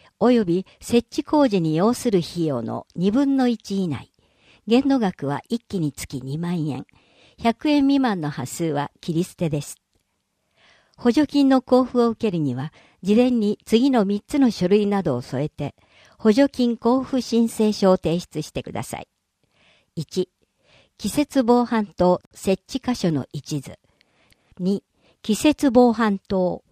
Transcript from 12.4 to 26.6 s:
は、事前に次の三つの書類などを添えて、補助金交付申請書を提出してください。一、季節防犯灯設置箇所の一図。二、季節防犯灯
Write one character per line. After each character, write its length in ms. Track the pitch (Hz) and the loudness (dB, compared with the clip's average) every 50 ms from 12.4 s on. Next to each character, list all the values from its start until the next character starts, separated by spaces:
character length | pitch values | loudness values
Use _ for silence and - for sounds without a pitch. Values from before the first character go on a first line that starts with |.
| 151 135 123 | -2 -2 -4
は、 180 | 127 139 160 - _ _ _ _ _ | -4 -8 -10 -12 _ _ _ _ _
事 140 | - 185 208 | -2 2 4
前 160 | 233 247 254 | 4 4 4
に 260 | 247 233 208 208 208 - _ | 2 0 0 -2 -2 -4 _
次 240 | - 220 226 254 285 | 2 2 4 4 4
の 160 | 254 240 196 | 4 2 2
三 160 | 196 202 202 | 0 -2 -4
つ 160 | - - - | -6 -4 0
の 140 | 285 269 240 | 2 2 2
書 160 | - - 180 | 2 0 2
類 180 | 180 202 214 208 | 2 2 2 2
な 160 | 202 202 196 | 2 0 -2
ど 140 | 175 165 127 | -2 -2 -4
を 80 | 120 - | -4 -6
添 220 | - - 123 147 | -6 -6 -6 -6
え 40 | 151 | -6
て、 240 | - - 147 139 - _ _ _ _ _ _ _ _ _ | -6 -8 -10 -10 -10 _ _ _ _ _ _ _ _ _
補 140 | - 220 202 | 2 2 4
助 140 | 262 277 | 4 2
金 300 | 277 - - 247 240 233 - | 2 0 -2 -2 -2 -2 -2
交 240 | - 233 247 262 254 | 0 0 0 0 -2
付 160 | - - 254 226 | -2 -4 -4 -4
申 240 | - 226 226 233 | -2 0 0 0
請 260 | 226 - - 220 214 208 | 0 0 0 -2 0 0
書 180 | - 202 190 | 2 2 4
を 60 | 185 | 4
提 220 | 185 - 160 160 175 | 2 2 -2 -2 -4
出 240 | - - - 151 156 | -4 -8 -10 -10 -10
し 80 | - | -8
て 100 | - 135 | -10 -10
く 100 | - - | -10 -8
だ 120 | - 107 - | -10 -10 -10
さ 160 | - - - | -10 -12 -14
い。 80 | - - _ _ _ _ _ _ _ _ _ _ _ _ _ _ _ _ _ | -14 -16 _ _ _ _ _ _ _ _ _ _ _ _ _ _ _ _ _
一、 340 | 165 156 - - 185 185 - _ _ _ _ _ _ _ _ _ _ _ _ _ - | -12 -12 -6 -4 -6 -6 -6 _ _ _ _ _ _ _ _ _ _ _ _ _ -12
季 100 | - 202 | -10 -4
節 340 | - 294 294 - - 277 240 | -2 -2 -2 0 0 0 2
防 220 | 226 240 247 240 | 4 4 4 2
犯 220 | 233 247 220 208 | 0 -2 -2 -2
灯 340 | 185 - - 180 180 180 - - _ | -4 -2 0 2 2 2 2 -2 _
設 300 | _ - - 202 190 - _ - - | _ -6 -2 -2 -2 -2 _ -8 -10
置 20 | 262 | -6
箇 160 | - 247 247 | -6 -6 -4
所 160 | - - 175 | -2 -2 -2
の 140 | 156 135 - - - | -2 -2 -4 -6 -10
一 280 | 147 - - 156 143 | -14 -10 -8 -8 -8
図。 180 | - - - - _ _ _ _ _ _ _ _ _ _ _ _ _ _ _ - | -10 -12 -16 -20 _ _ _ _ _ _ _ _ _ _ _ _ _ _ _ -6
二、 240 | 180 185 202 190 - _ _ _ _ _ _ _ - | -4 -4 -4 -4 -6 _ _ _ _ _ _ _ -4
季 120 | - 214 | -4 -2
節 360 | - - 302 285 - 294 277 | 0 2 0 2 2 0 2
防 200 | 220 247 247 240 | 4 6 4 4
犯 280 | 220 220 226 214 196 190 | 4 2 0 -2 -2 -4
灯 440 | - - 202 185 180 175 170 - | -6 -4 -2 -2 -2 -2 -4 -6